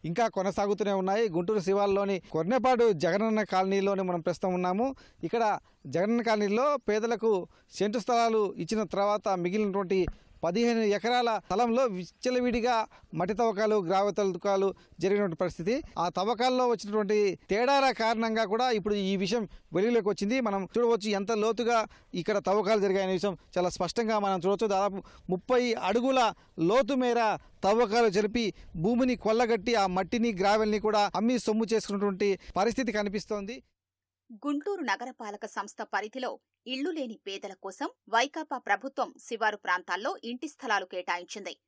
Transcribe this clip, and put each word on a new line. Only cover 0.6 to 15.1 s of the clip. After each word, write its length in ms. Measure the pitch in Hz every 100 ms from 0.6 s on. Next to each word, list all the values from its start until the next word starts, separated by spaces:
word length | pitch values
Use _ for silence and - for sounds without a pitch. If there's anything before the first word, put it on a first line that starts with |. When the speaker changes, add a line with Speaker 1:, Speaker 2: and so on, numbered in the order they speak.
| 202 202 202 196
Speaker 1:
ఉన్నాయి. 240 | 190 202 226 165
గుంటూరు 260 | 175 214 175
శివార్లలోని 500 | 196 202 196 196 190 - 156
కొర్నేపాడు 520 | 160 254 247 247 233 170 170
జగనన్న 380 | 190 220 214 214
కాలనీలోని 520 | 185 190 196 196 196 185
మనం 140 | 175 160
ప్రస్తుతం 260 | 165 190 180
ఉన్నాము. 280 | 180 185 262 269 - _ 165
ఇక్కడ 160 | 233 220 185 _ _ 139 151
జగనన్న 280 | 202 233 226
కాలనీలో 380 | 220 208 214 285 285 -
పేదలకు 440 | 214 226 226 226 196 175 _ _ -
సెంటు 220 | 202 226 202
స్థలాలు 380 | 233 233 220 202 - 165
ఇచ్చిన 180 | 220 196 190
తర్వాత 320 | 202 208 208 185 175
మిగిలినటువంటి 540 | 208 208 190 180 190 175 - _ -
పదిహేను 380 | 165 185 233 226 214 202
ఎకరాల 340 | 233 247 240 208 -
స్థలంలో 380 | 190 240 233 254 180
విచ్చలవిడిగా 760 | 175 _ 247 254 247 240 240 226 220 - - 156
మట్టి 140 | 185 214
తవ్వకాలు, 380 | 233 196 220 214 170
గ్రావెల్ 280 | 190 202 196
తవ్వకాలు 500 | 196 175 202 196 196 - - -
జరిగినటువంటి 380 | 180